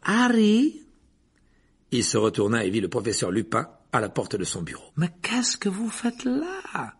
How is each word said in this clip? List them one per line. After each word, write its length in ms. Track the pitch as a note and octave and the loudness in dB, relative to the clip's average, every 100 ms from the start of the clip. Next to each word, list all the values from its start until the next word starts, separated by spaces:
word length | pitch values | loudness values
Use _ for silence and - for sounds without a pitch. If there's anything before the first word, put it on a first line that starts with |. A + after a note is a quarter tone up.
Harry! 800 | - G#3 B3 A#3 G#3+ G#3+ D4 - - _ _ _ _ _ _ _ _ _ _ | 0 2 4 6 6 6 4 0 -20 _ _ _ _ _ _ _ _ _ _
Il 140 | B2 | -2
se 120 | A#2 A2+ | 0 2
retourna 480 | G#2+ G2 G#2 A#2 | 2 2 2 2
et 60 | G2 | 2
vit 100 | G#2 | 0
le 80 | F#2+ | -2
professeur 420 | A#2+ G#2+ G2+ G2+ | -2 -2 -2 0
Lupin 380 | F#2+ G#2 A2+ C#3+ - _ | 0 0 -2 -2 -12 _
à 80 | B2+ | -2
la 80 | G#2 | -2
porte 280 | - A2 G#2 | -4 -4 -4
de 80 | |
son 180 | F2+ G2 | -4 -6
bureau. 220 | E2 - - - | -8 -10 -12 -4
Mais 140 | E3+ - | -4 -4
qu'est-ce 340 | - A#3+ A#3 - | -4 -2 -2 -2
que 120 | G#3 | -4
vous 220 | F#3+ A3+ | -2 -6
faites 340 | - A#3+ A#3+ | -4 -4 -4
là? 720 | B3 B3+ E4 F#4+ - - A#2 | -2 -2 -4 -8 -8 -8 -8